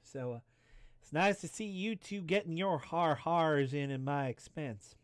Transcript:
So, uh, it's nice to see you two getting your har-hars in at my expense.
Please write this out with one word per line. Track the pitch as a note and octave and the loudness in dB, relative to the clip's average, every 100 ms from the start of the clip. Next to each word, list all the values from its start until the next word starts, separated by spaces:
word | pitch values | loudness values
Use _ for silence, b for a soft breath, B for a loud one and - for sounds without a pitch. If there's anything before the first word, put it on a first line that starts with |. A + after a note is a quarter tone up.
So, | - C3+ B2 | -14 -8 -6
uh, | A#2 - b b b b b | -8 -10 b b b b b
it's | - | -6
nice | D3 F#3+ G3 | 2 2 2
to | D#3+ | -4
see | - A3 | -6 -6
you | F#3+ G3+ A3 | -4 -2 -4
two | - G3+ | -4 -8
getting | E3+ F#3+ G3+ E3 | 0 0 0 -2
your | F#3+ E3 | 0 0
har-hars | - E3+ E3+ C#3+ - E3+ D#3+ D3+ C#3 | 0 0 2 2 2 4 6 4 4
in | C#3+ C#3 | 0 -2
at | C3+ | -2
my | C3 C#3+ C3+ | -2 0 -2
expense. | A#2+ - - D3 G#2+ - - | -4 -10 -10 -8 -8 -14 -20